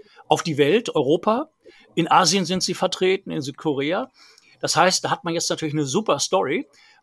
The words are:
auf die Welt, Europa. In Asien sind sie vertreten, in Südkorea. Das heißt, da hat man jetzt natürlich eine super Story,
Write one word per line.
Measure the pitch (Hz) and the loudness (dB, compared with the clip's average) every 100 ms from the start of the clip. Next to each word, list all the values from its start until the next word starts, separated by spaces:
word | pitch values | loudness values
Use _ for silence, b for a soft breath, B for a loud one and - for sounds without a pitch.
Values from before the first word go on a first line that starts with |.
| B B - | B B 0
auf | 151 | 0
die | - 143 | 2 2
Welt, | 143 208 220 | 4 2 0
Europa. | 160 131 175 - 226 311 _ b b b | -2 2 2 2 -2 -2 _ b b b
In | - 165 | -4 2
Asien | - 185 196 | 4 4 2
sind | 160 185 | 0 -2
sie | - | -4
vertreten, | 175 185 - 185 190 - | -2 -4 0 0 0 -4
in | 160 | -8
Südkorea. | 139 135 160 135 143 190 262 b b b b b | -8 -6 -2 -2 -2 -4 -6 b b b b b
Das | - - | -2 2
heißt, | 180 180 | 4 2
da | - | -2
hat | 165 | -4
man | 170 | -4
jetzt | 165 - | -4 -4
natürlich | 160 156 | -4 -4
eine | 151 | -2
super | 139 151 220 143 | -2 -2 0 -2
Story, | - 190 156 180 302 b b b | 0 0 0 -4 -6 b b b